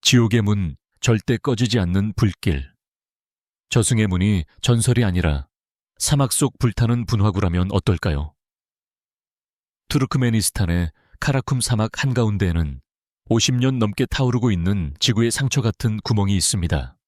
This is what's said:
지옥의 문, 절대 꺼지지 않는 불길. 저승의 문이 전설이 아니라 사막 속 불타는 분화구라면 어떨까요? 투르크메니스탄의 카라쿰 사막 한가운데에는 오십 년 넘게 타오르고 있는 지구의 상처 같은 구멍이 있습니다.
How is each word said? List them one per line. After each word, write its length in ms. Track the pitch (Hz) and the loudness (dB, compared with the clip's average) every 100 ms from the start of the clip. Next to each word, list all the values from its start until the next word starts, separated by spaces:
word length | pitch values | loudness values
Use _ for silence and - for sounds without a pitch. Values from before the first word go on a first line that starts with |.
지옥의 400 | - 127 117 117 | 4 4 4 2
문, 340 | 104 104 87 71 _ _ | 2 0 -2 -8 _ _
절대 360 | - 113 - 160 | 0 0 0 -2
꺼지지 420 | - 113 123 117 | -2 -2 0 0
않는 360 | 90 90 104 | 0 0 -2
불길. 580 | 101 110 - - 73 65 _ _ _ _ _ _ _ _ _ _ | 0 -2 0 -2 -4 -4 _ _ _ _ _ _ _ _ _ _
저승의 400 | 127 107 113 107 | 0 2 2 0
문이 360 | 92 98 101 82 _ | 2 2 0 -2 _
전설이 420 | - 120 110 120 | 0 0 2 2
아니라 420 | 113 90 82 71 67 _ _ _ _ _ | 0 0 0 -2 -6 _ _ _ _ _
사막 340 | - 143 135 | -2 0 0
속 260 | - 135 - | 0 -2 0
불타는 480 | 123 - 117 120 117 | -2 0 0 0 0
분화구라면 640 | 113 101 95 98 87 90 | 0 2 2 0 0 0
어떨까요? 640 | 101 - 90 - 73 76 _ _ _ _ _ _ _ _ _ _ _ _ _ _ _ _ | 0 0 0 0 -4 -4 _ _ _ _ _ _ _ _ _ _ _ _ _ _ _ _
투르크메니스탄의 1040 | 147 131 135 123 113 98 - 95 85 85 - _ - | -2 0 0 2 2 0 -2 0 0 -2 -6 _ -8
카라쿰 400 | - 135 - 127 | -2 -2 -2 -2
사막 420 | - 117 110 - | 0 0 -2 -2
한가운데에는 760 | 143 123 113 101 92 85 78 65 _ _ _ _ _ | -2 0 0 0 0 0 -2 -6 _ _ _ _ _
오십 260 | 113 - 123 | 0 2 0
년 220 | 131 131 | 0 0
넘게 280 | 110 101 127 | -2 0 -4
타오르고 440 | - 131 123 120 | 0 0 2 0
있는 440 | 95 85 101 78 69 | 0 0 -2 -4 -4
지구의 320 | - 107 117 | -2 0 0
상처 320 | - 135 - | 0 -2 0
같은 360 | 113 - 120 110 | -2 -2 -2 -4
구멍이 360 | - 104 98 98 | -2 0 2 0
있습니다. 600 | - 101 85 78 64 - | 0 -2 -2 -2 -4 -14